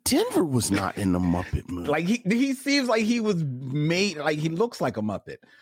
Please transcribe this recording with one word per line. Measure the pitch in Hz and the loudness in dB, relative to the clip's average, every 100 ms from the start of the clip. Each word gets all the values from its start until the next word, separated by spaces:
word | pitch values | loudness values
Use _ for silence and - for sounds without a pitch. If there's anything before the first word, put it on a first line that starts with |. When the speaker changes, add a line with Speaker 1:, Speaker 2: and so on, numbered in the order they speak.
Speaker 1:
Denver | - 277 480 403 170 | 0 2 2 0 2
was | 123 101 | 0 2
not | 98 95 - | 0 0 -2
in | 95 | 0
the | 90 | 2
Muppet | 90 87 90 - - | 2 0 0 -4 -4
Speaker 2:
<laughs> | |
Speaker 1:
movie. | 90 - | -8 -2
Speaker 2:
Like, | 147 175 | 0 2
he, | 233 180 | 0 0
he | 233 277 | 0 2
seems | 262 277 285 254 | -2 0 0 2
like | 226 214 | 2 2
he | 240 | 2
was | 214 175 | 2 0
made, | 147 123 135 147 151 175 202 151 | 0 -4 -4 -2 0 2 0 0
like, | 147 151 | -2 0
he | 160 | -2
looks | 165 240 - | 0 -2 0
like | 139 107 | -2 -2
a | |
Muppet, | 107 95 - 69 _ - | -4 -4 -8 -18 _ -20